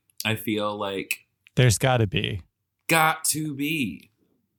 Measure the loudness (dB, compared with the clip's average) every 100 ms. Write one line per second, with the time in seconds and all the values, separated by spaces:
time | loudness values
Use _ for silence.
0 | _ -6 -4 -2 -2 -2 -2 -4 -6 -6
1 | -6 -10 _ _ _ 4 4 4 2 2
2 | 2 0 -4 -6 -12 _ _ _ 0 4
3 | 4 2 -2 -4 -4 -4 -4 -2 -2 -6
4 | -14 _ _ _ _